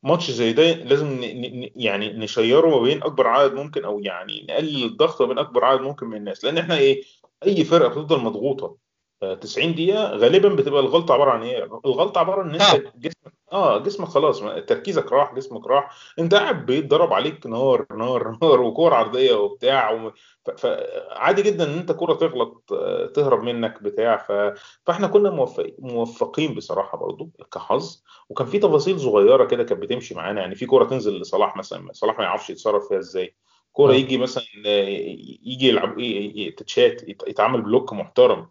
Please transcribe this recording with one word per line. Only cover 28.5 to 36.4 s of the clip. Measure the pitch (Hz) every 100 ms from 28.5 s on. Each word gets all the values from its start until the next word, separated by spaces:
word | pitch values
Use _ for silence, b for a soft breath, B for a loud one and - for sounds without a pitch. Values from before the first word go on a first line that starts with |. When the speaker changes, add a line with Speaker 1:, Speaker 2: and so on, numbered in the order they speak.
| 202
Speaker 1:
تفاصيل | 202 151 175 185
صغيره | 135 104 101 127
كده | 120 -
كانت | 113 92
بتمشي | - 120 -
معانا، | 90 82 104
يعني | 92
في | 98 123
كوره | 202
تنزل | 233 131 104 95
لصلاح | - 95 104 92
مثلًا، | 95 92 90
صلاح | - 107 113
ما |
يعرفش | 98 101 -
يتصرف | 90 110 104 -
فيها | 98
ازاي، | 82 95 90 _ _ _ _
كوره | - 143
Speaker 2:
آه. | 131
Speaker 1:
يجي | 131 127
مثلًا، | 123 - - 104 104
آه، | 104 98 98 - - - -
يجي | - 131 131
يلعب، | - - -
ي-، | 120 101 101
ي-, | 104